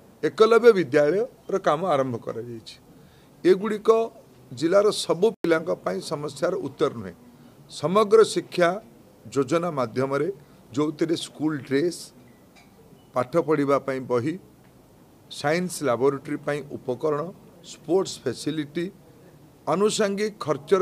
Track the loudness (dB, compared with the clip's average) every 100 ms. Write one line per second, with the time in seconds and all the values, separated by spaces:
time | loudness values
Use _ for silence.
0 | -20 -6 -2 4 6 8 8 6 4 2
1 | 4 2 -2 -8 -6 -2 0 0 0 0
2 | 0 -4 -8 -10 -10 -14 -18 -20 -20 -20
3 | -20 -20 -20 -2 2 4 2 -2 2 2
4 | 2 -8 -20 -20 -18 -6 2 4 4 0
5 | -2 0 0 0 0 0 0 -6 -4 -6
6 | -6 -8 -8 -4 -4 -2 -6 -2 -2 -2
7 | -12 -14 -20 -20 -20 -20 -20 -6 0 2
8 | 4 6 4 2 -4 0 0 0 -8 -20
9 | -20 -20 -6 -2 0 0 -2 -4 -4 -2
10 | -2 0 -2 -6 -14 -20 -10 -4 -2 -2
11 | -2 -2 -6 -6 -4 -4 -2 0 0 -4
12 | -14 -20 -20 -20 -20 -20 -20 -20 -20 -20
13 | _ -6 -2 -2 0 0 2 0 0 -6
14 | -2 -2 -2 -6 -12 _ -20 -20 _ -20
15 | -20 -20 -20 -6 -2 -2 -2 -4 -2 2
16 | 2 0 -6 -8 -6 -6 -8 -12 -8 -4
17 | -2 -2 -6 -12 -20 -20 -20 -12 0 0
18 | 0 -6 -6 -6 -6 -6 -6 -6 -8 -10
19 | -20 -20 -20 -20 -20 -12 -4 0 0 0
20 | -2 -2 -4 -6 -4 -4 0 2